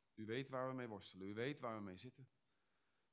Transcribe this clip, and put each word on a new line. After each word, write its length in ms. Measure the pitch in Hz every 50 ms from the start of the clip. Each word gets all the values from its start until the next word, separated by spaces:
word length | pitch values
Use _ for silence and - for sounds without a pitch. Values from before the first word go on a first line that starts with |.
| _ _ _
U 100 | - 110
weet 240 | 104 113 131 135 135
waar 200 | 131 127 127 131
we 60 | 131
mee 140 | 131 123 117
worstelen. 380 | 107 95 90 - - 90 95
U 80 | 98 104
weet 260 | 110 120 139 147 147
waar 160 | 135 120 110
we 60 | 107 104
mee 140 | 98 92
zitten. 320 | 92 107 127 - - 131 - _ _ _ _ _ _ _ _ _ _ _ _ _ _ _ _